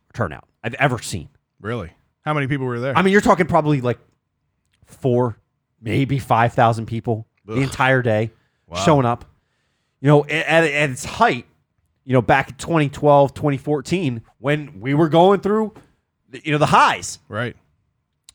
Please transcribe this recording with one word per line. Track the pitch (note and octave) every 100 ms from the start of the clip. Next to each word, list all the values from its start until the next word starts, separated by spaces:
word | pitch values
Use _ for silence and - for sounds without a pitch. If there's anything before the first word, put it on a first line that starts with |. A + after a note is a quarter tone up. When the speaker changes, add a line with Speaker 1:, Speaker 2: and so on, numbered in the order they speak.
| _
Speaker 1:
turnout | - F2 B1+ _ _
I've | A2+
ever | B2+ C#3+ B2
seen. | - F2+ - _ _ _
Speaker 2:
Really? | G2+ A#2+ E2+ _ _ _
How | -
many | D3+ C3+
people | C#3+ B2+
were | A#2+
there? | B2+ C#3
Speaker 1:
I |
mean, | F#3+
you're | G3+
talking | G3+ F#3 F3+
probably, | E3+ D3+ D3
like, | A#2+ A#2 _ _ _ _ _ _ _ _
four, | _ - C3+ A#2+ B2 A2 _ _ _ _
maybe | A2+ C#3 C3+ C3+
five | - A#2 A#2
thousand | - A#2 A2+ A2+
people | A2+ A2+ A2 A2 _ F#2+
the |
Speaker 2:
Ugh. | A2+
Speaker 1:
entire | C3+ - C3 C3
day | A#2+ G#2+ A2+ _ _ _ _
Speaker 2:
Wow. | E2+
Speaker 1:
showing | F#2+ D3 B2
up. | A#2+ - _ _ _ _ _ _ _
You | C3+
know, | D3
at, | D3 D3+ C#3+
at, | D#3+
at | E3 C#3+ D3
its | B2+ -
height, | - A#3 C3 - _ _ _ _ _
you | -
know, | B2+
back | G#2+ C#3 -
in | -
twenty | - E3 D3
twelve, | - D3 C#3+ C#3
twenty | - D3 C#3
fourteen, | - D3 B2+ E3+ D#3 A#2 - _
when | A#2 D3+ D3 F#2+
we | A#2
were | C#3+ E3
going | E3 F#3 G3
through, | G3 G#3+ G#3+ - _ _ _ _ _ B2
you | D3+
know, | D3
the | D3
highs. | G3 D4 G#2 F2+ - _
Speaker 2:
Right. | G#2 A#2+ - _ _ _ _ _ _ _